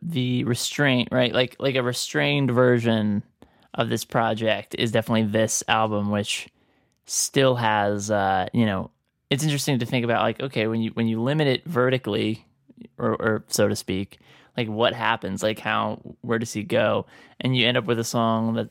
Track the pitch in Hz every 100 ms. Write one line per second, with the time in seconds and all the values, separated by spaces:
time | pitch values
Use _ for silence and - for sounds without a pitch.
0 | 170 160 123 123 113 120 - - 147 127
1 | 120 127 123 120 127 - 139 131 123 123
2 | - 151 147 143 135 120 127 120 117 110
3 | 107 104 - _ - _ _ - 117 113
4 | - 127 113 107 110 104 - - 117 113
5 | - 113 110 110 110 - - 113 110 104
6 | 104 104 104 - - _ _ _ _ _
7 | - - - 143 135 123 113 107 104 104
8 | 101 104 98 95 92 - 110 95 - _
9 | _ _ - 135 156 143 - 131 120 131
10 | 120 113 110 110 135 127 110 113 113 -
11 | 113 113 123 151 143 123 - 156 127 127
12 | 113 101 107 110 - _ _ - - -
13 | 120 110 113 107 - - 104 104 - 95
14 | 98 - - - _ - 110 107 117 120
15 | 113 113 95 98 107 107 107 110 107 -
16 | - - 123 113 113 107 104 113 107 107
17 | - - - - 131 127 117 123 107 117
18 | 117 123 113 113 113 113 110